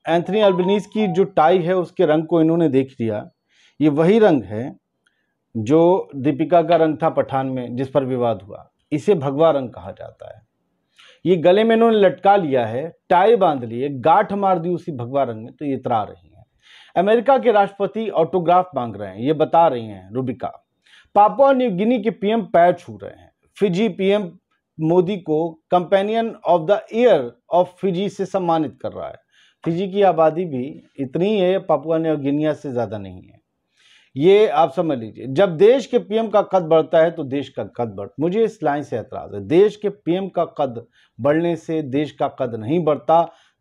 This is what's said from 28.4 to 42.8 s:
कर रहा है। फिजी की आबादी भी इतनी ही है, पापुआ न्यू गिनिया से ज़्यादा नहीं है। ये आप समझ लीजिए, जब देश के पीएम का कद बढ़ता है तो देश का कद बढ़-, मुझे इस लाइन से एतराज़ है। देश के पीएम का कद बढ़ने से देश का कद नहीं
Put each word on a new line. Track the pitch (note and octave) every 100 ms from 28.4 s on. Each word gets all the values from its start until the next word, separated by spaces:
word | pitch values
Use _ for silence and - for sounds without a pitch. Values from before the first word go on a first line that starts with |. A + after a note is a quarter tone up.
| F3 E3 D3 -
कर | -
रहा | - D2
है। | - _ _ _ _
फिजी | E3 E3 G3
की | G3
आबादी | F#3+ D#3+ D#3+ D#3 F3+
भी | C3 C3 - - -
इतनी | C3 D#3+ F#3+
ही | G#3+
है, | F3+ F#3+
पापुआ | F#3 D3+ D3+ D#3+
न्यू | D#3+ D#3
गिनिया | C#3 D3 D3+
से | C#3+ D3
ज़्यादा | A#2+ A2+ G#2
नहीं | F#2+ F2+
है। | - _ _ _ _ _ _ _ _ B2+
ये | E3 G3+ G#3+
आप | D3 E3
समझ | F3 E3+ C3
लीजिए, | A2+ G#2 B2
जब | C3+ F#3 D#3
देश | G3+ C4+ -
के | A#3+
पीएम | F3+ A3 A3+
का | G#3
कद | F#3+ F#3+
बढ़ता | D#3+ D#3+ D3+ E3
है | E3
तो | E3
देश | C#3 C#3 C3
का | -
कद | G2+ - A#2+ G2
बढ़-, | G2+ -
मुझे | D#3+ G3+
इस | A3 A3
लाइन | D3+ D3
से | C#3 A#2
एतराज़ | - F#2+ - G2+
है। | G2+
देश | D#3+ G#3 G3+
के | G3+
पीएम | - - F3+ F#3+
का | - E3
कद | - C#3 A#2 - _ _ -
बढ़ने | B2+ D#3 E3+ D#3+
से | - D#3+
देश | C#3+ C3+ D3+
का | - C#3+
कद | - C3 A2+
नहीं | A2 E3+